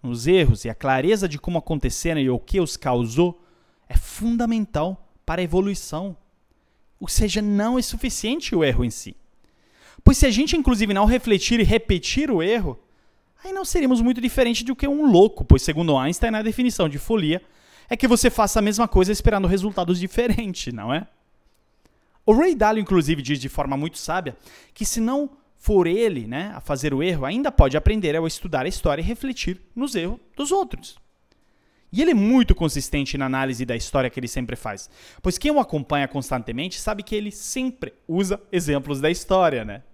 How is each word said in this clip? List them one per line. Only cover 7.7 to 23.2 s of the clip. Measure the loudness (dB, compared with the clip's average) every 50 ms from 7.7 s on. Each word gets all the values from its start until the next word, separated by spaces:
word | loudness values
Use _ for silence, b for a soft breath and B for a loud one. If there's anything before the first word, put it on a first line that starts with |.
| 0 0
é |
suficiente | -2 -2 -6 -4 -4 -4 -6 -4 -4 -4 -4 -4 -4 -2 0
o | 2 2
erro | 2 2 2
em | 0 -2
si. | -4 -8 -14 -16 -18 -20 -20 _ _ _ b b b b b b b b b b b b
Pois | 6 6 8
se | 8 4
a | 4
gente, | 4 2 0 0 0
inclusive, | 0 2 2 2 2 2 0 2
não | 2 2
refletir | 2 2 0 2 2 2 2 2 0 2 2
e | 4
repetir | 4 2 2 2 0 -2 -2 -2 -2 -2 -2 0 0
o | 0 0
erro, | 0 0 0 0 -2 -4 -6 -8 _ _ _ _ _ _ _ _ _ _ _ _
aí | -12 -10
não | -8 -8 -6
seríamos | -2 0 0 2 4 4 4
muito | 4 2 0 0
diferente | -2 -2 2 2 2 2 0 -2 -4
do | -6 -4
que | -2 -2 -2
um | 0 2 4 6
louco, | 8 8 8 6 4 -4 4
pois, | 4 4 4
segundo | 4 -2 -4 -2 0 0 0 0
Einstein, | 0 -2 -2 -2 -2 -2 -2
a | -2
definição | -4 -4 -2 0 -2 -2 0 0 -2 -2
de | -2
folia | -6 -4 -2 -2 0 0 0 -2 -4 b b b b b b b b b b
é | -4
que | 0 2 4
você | 4 4 4 2
faça | 4 4 0 2 2 0
a |
mesma | 0 0 0 0 -2 2
coisa | 4 4 4 4
esperando | 0 2 2 2 2 2 0 0
resultados | 0 0 -2 -2 -4 -2 0 0 0 -2
diferentes, | -2 -4 -2 -2 0 0 0 -2 -2 -6 -8 -8 -8 -10
não | -10 -8 -6 -4 -4
é? | -4 -6 -10 _ _ _ _ _ _ _ _ _ _ _ _ _ _ _ _ _ _ _ _ _ _ _
O | 4
Ray | 6 6 6 2 2
Dalio, | 2 2 2 2 0
inclusive, | 0 2 2 2 4 2 0 -2